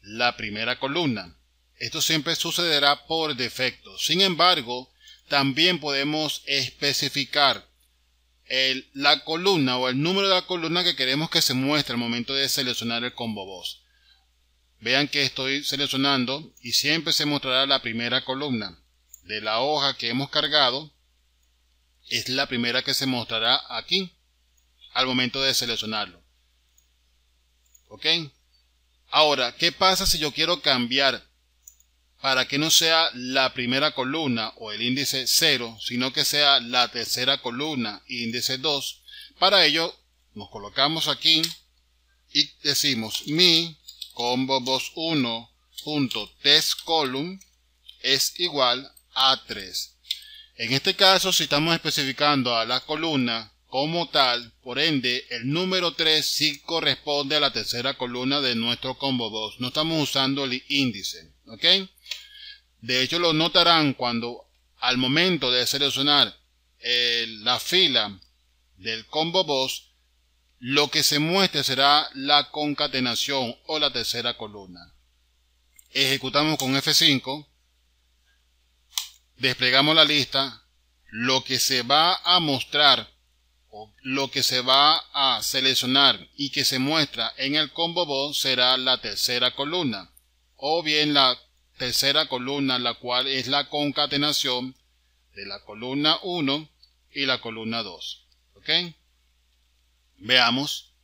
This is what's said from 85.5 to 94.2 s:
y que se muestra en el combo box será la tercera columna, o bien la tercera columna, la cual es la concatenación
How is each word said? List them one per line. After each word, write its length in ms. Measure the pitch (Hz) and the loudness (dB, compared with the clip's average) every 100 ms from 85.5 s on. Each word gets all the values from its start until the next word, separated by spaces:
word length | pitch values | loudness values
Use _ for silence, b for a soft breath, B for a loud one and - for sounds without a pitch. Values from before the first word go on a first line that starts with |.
| 139 131 127 127 135 139 110 - - | 0 2 2 2 4 4 4 -4 -10
y 140 | 143 | -6
que 160 | 147 131 | -2 -2
se 120 | 131 | 0
muestra 540 | 135 156 147 - 113 - | 0 0 0 -2 -6 -4
en 160 | 131 | -4
el 180 | 151 147 | -2 -2
combo 320 | - 170 170 | -2 -4 -2
box 320 | 170 139 143 143 | -2 -2 -4 -4
será 400 | 139 127 123 127 | -2 2 4 2
la 240 | 127 127 | 2 -2
tercera 540 | 117 98 - 123 123 | -2 -4 -2 0 -2
columna, 580 | - 139 180 156 104 90 _ _ _ _ _ | -2 -6 -2 -2 -4 -12 _ _ _ _ _
o 260 | 139 165 | -2 -2
bien 320 | 156 151 151 | 0 0 2
la 260 | 143 131 123 _ _ _ _ | 4 4 2 _ _ _ _
tercera 500 | 127 120 139 143 156 | -4 -2 0 0 0
columna, 500 | 127 123 143 139 127 | -4 -4 -2 0 0
la 140 | 123 | -2
cual 360 | 117 123 123 135 | -4 -4 -2 -2
es 180 | 135 127 | -4 -2
la 240 | 143 143 | -2 -2
concatenación 1080 | 151 147 139 147 143 | -2 -4 -2 -2 0